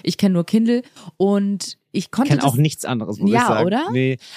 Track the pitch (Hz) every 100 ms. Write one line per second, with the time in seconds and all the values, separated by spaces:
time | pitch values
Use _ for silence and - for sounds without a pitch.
0 | - - 202 180 165 220 226 240 247 -
1 | 170 - 196 202 202 196 - - _ -
2 | - - 277 143 143 120 151 - - 120
3 | 98 107 196 226 240 107 175 220 339 127
4 | 131 127 -